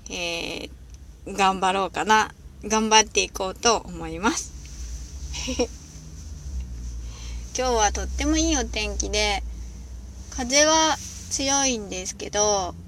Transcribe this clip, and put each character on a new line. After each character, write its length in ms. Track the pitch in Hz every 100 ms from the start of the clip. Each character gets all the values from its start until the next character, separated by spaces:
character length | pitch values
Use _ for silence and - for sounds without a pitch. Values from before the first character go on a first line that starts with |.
| -
え 580 | 190 175 170 - 165 - - - - - - -
ー、 100 | 196
頑 240 | 190 190
張 120 | 190
ろ 140 | 196 185
う 40 |
か 140 | -
な。 300 | 175 220 214 - - -
頑 240 | 208 220 220
張 180 | 220 214
っ 40 |
て 120 | -
い 80 | 185
こ 180 | - 190
う 60 |
と 240 | 185 240 208
思 300 | 180 175 165
い 100 | 165
ま 180 | 208 330
す。 160 | - - - - - - - - - - -
<laughs> 220 | 254 240 - - - - - - - - - - - - - - - - - - -
今 120 | 254
日 60 |
は 180 | 233 208
と 120 | 208
っ 20 | 190
て 200 | - 285
も 100 | 311
い 140 | 330
い 60 | 294
お 80 |
天 320 | 226 220 208 202
気 140 | 202
で、 320 | 208 208 196 - - - - - - - - - -
風 280 | 240 277
は 320 | 302 320 320 285 - - -
強 340 | - 277 277
い 120 | 269 233
ん 120 | 202
で 160 | 185 185
す 100 | -
け 120 | 202
ど、 460 | 208 208 202 175 165